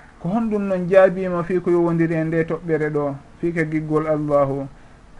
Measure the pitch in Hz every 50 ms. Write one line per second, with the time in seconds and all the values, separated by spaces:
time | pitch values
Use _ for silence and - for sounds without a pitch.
0 | - - - - - 170 196 233 226 220 208 208 202 196 190 180 180 170 196 190
1 | 185 196 180 190 185 185 180 175 165 170 185 180 175 180 175 175 170 170 165 165
2 | 165 160 165 160 160 160 165 165 160 165 170 160 180 165 156 151 156 151 151 147
3 | 143 143 139 135 - - - - - 170 165 170 160 156 156 156 156 151 156 156
4 | 156 156 156 151 151 147 143 143 143 135 139 139 139 139 - - - - - -
5 | - - - -